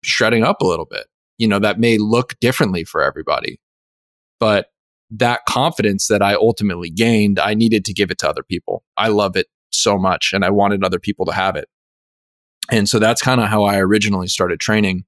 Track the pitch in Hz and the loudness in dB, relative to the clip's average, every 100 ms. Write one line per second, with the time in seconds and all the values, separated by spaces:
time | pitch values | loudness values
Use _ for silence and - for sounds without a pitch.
0 | - - 113 117 117 - 92 82 80 - | -4 0 2 2 0 0 0 -2 -6 -12
1 | - _ _ _ 113 101 107 104 117 110 | -14 _ _ _ 0 2 0 2 2 2
2 | 107 117 123 - 117 - 107 90 78 80 | 2 0 -2 -2 -2 0 -2 -2 -4 -2
3 | 69 80 78 71 - - _ _ _ _ | -2 -4 -6 -4 -6 -12 _ _ _ _
4 | _ _ _ _ 110 104 - _ _ _ | _ _ _ _ 0 0 -2 _ _ _
5 | _ 110 120 120 - 127 147 - 113 98 | _ -2 0 0 -2 0 0 0 -2 0
6 | - 104 101 101 113 113 104 87 87 82 | 0 2 2 2 2 2 -2 -4 -8 0
7 | 113 113 104 95 95 107 113 110 98 95 | 2 4 2 2 0 2 2 2 -2 -2
8 | 98 90 73 - - 90 - - _ - | -2 -2 -4 -4 -6 -8 -6 -10 _ -4
9 | 110 104 101 92 - _ _ - 113 101 | 0 2 0 -2 -6 _ _ -4 0 0
10 | 92 90 - 98 90 101 101 101 95 90 | 0 0 -2 -2 0 2 0 0 -2 -2
11 | - 101 90 98 95 90 - _ _ _ | -6 -6 -4 -2 -2 -4 -10 _ _ _
12 | _ _ _ _ _ _ - 110 101 113 | _ _ _ _ _ _ -2 0 2 2
13 | 110 117 - 127 104 107 101 101 95 104 | 2 2 0 0 2 2 2 2 2 2
14 | 107 98 90 - 90 82 - 107 101 92 | 2 -2 -4 -2 -2 -2 0 0 0 -2